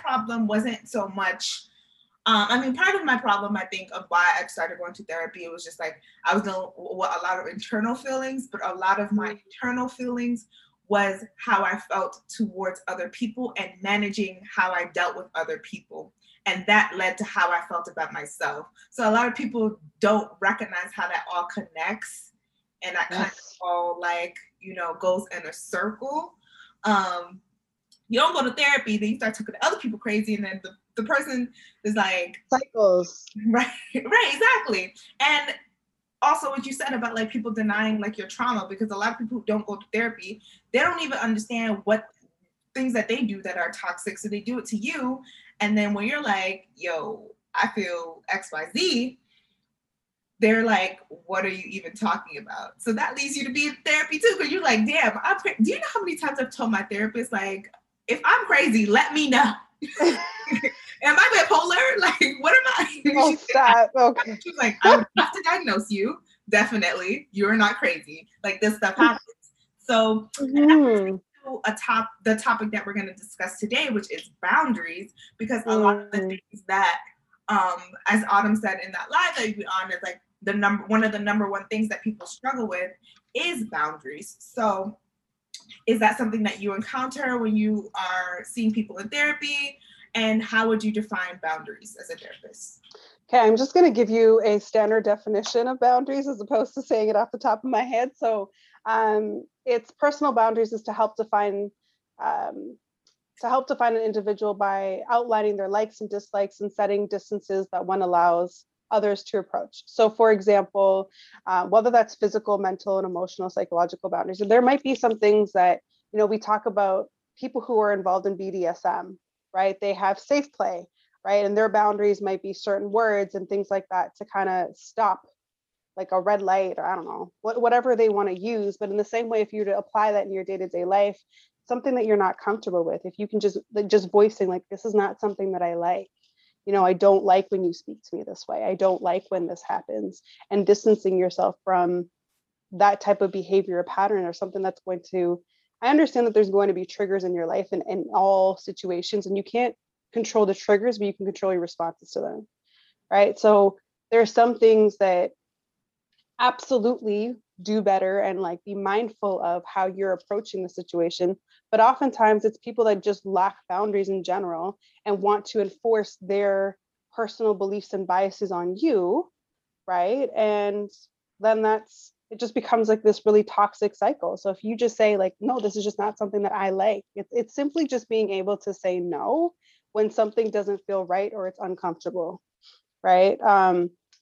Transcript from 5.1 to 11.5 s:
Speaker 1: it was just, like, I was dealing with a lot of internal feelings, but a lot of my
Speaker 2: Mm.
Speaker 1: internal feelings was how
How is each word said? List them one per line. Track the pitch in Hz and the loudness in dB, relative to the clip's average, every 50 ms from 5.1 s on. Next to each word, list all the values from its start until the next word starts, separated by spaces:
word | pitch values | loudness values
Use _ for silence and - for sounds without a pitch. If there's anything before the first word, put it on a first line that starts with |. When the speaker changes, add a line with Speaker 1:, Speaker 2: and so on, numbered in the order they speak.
| 160 165 165 160 - 185 170 | -8 -8 -8 -8 -10 -12 -14
Speaker 1:
it | 170 | -14
was | 165 175 | -14 -14
just, | - 165 - - | -16 -16 -12 -10
like, | 170 156 - - _ _ _ _ - | -10 -10 -10 -12 _ _ _ _ -2
I | - 185 | 0 0
was | 208 | 0
dealing | 202 202 190 185 185 - - | 0 -2 -6 -6 -8 -10 -12
with | - 175 - - 185 185 180 | -14 -12 -10 -6 -4 -4 -2
a | 175 175 | -2 -4
lot | 180 180 185 185 | -4 -4 -4 -4
of | 180 | -6
internal | 165 175 202 - - 233 214 214 233 247 | -8 -10 -12 -10 -6 -4 -2 -2 -2 -4
feelings, | 254 - 269 262 262 262 262 262 269 247 - | -4 -6 -6 -6 -4 -4 -6 -8 -8 -10 -10
but | - - - | -10 -8 -6
a | 185 180 | -6 -6
lot | 185 185 190 196 208 | -2 0 0 0 0
of | 208 208 | 0 -2
my | 208 208 208 208 208 | -2 -2 -2 -4 -10
Speaker 2:
Mm. | - _ | -12 _
Speaker 1:
internal | _ - - 254 247 247 247 254 254 | _ -14 -8 -6 -4 -4 -4 -4 -6
feelings | - - 247 247 247 240 240 240 240 226 - _ _ _ _ _ _ _ _ - | -8 -8 -8 -6 -6 -4 -4 -4 -4 -6 -8 _ _ _ _ _ _ _ _ 0
was | 208 202 202 196 190 196 220 - _ | 0 2 2 0 -2 -6 -12 -18 _
how | - - 240 | -10 -4 0